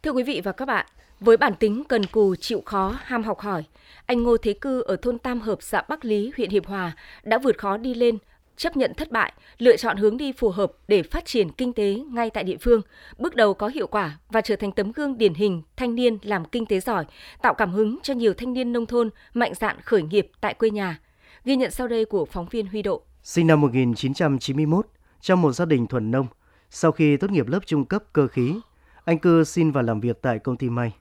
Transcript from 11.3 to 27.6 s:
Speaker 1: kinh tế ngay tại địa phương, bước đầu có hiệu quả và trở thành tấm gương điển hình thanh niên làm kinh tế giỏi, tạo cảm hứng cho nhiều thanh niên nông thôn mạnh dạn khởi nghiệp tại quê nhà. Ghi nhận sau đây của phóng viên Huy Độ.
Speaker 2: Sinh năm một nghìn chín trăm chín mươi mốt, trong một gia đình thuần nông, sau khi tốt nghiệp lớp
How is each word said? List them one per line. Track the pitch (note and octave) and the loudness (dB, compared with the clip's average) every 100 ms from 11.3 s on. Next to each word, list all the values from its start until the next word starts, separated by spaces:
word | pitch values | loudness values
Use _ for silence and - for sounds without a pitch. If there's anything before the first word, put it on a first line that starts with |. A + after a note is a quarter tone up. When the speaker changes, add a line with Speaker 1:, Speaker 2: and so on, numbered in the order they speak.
| A#3+ F3+ | -2 -2
Speaker 1:
kinh | - B3+ | -2 -4
tế | A#3+ G3+ G3+ D4 | -2 -2 -2 -6
ngay | A#3+ A3+ | -4 -4
tại | A3 | -4
địa | F#3 F3+ | -6 -4
phương, | A#3+ A3+ G3 - - - | 2 2 2 -16 -20 -8
bước | D#4 C4 | -6 4
đầu | G#3+ | 4
có | G3 G#3 | 4 -4
hiệu | D4+ G3+ | -4 -4
quả | G#3 F3 D3+ _ | -2 -4 -8 _
và | A3 | -2
trở | G#3+ G3+ | 0 -2
thành | G3+ | -2
tấm | F#3+ G3+ | -2 -4
gương | A#3 D4 B3 | -4 -6 2
điển | G#3+ | 2
hình | D#3 G#3 F3 D#3 - | 4 0 0 -8 -6
thanh | B3+ A#3 | -4 2
niên | B3 G#3+ | 2 0
làm | G3+ G3+ D#3+ | -4 -4 -4
kinh | A#3+ A3+ | -6 -2
tế | F#3+ | -2
giỏi, | F#3 G#3 D3+ - - - | 0 -4 -4 -12 -20 -2
tạo | B3 | -2
cảm | - G3+ | 0 0
hứng | F#3+ G#3+ C4 | 2 0 0
cho | - | -6
nhiều | B3+ A#3 | 0 0
thanh | F3+ B3 | 0 -4
niên | B3 A#3+ | -4 -2
nông | A#3+ A3+ | -2 -2
thôn | A#3+ A3+ - _ | 0 -2 -4 _
mạnh | A#3+ A#3+ | -2 -2
dạn | - G#3+ - | -2 -4 -4
khởi | - G#3+ | 0 0
nghiệp | D#3 G3+ G3 _ | 2 -2 -2 _
tại | G#3+ | -6
quê | - A3+ | 0 0
nhà. | G#3 F#3+ D#3 _ _ _ - A#3+ | 0 -6 -6 _ _ _ -12 -2
Ghi | C4+ | 0
nhận | A#3 | 0
sau | - B3 | -2 -4
đây | A#3 A3 | -2 0
của | G3+ D3 | -2 -2
phóng | F#3+ F3 | -6 -6
viên | A#3 G3+ | -6 -6
Huy | G#3+ | -4
Độ. | G3+ F3+ _ _ | -4 -4 _ _
Speaker 2:
Sinh | - - E3 | -4 2 4
năm | D#3 | 6
một | D3 | 4
nghìn | A#2+ B2 A2+ | 2 0 0
chín | C3+ | -4
trăm | C#3 D#3+ C3+ | 0 0 0
chín | - C3+ | -2 -2
mươi | D3+ | 0
mốt, | E3+ A3 _ _ _ | 0 -2 _ _ _
trong | - F#3 | 0 2
một | D#3+ | 2
gia | B2 E3+ | 0 2
đình | C#3 A#2 | 2 2
thuần | C3 G#2+ | -2 0
nông, | C3 C3 _ _ _ _ | 0 -2 _ _ _ _
sau | - E3 | 0 0
khi | D#3 D#3 C#3+ | 2 2 2
tốt | G3 | 2
nghiệp | G3 A#2 | 0 0
lớp | E3+ | -2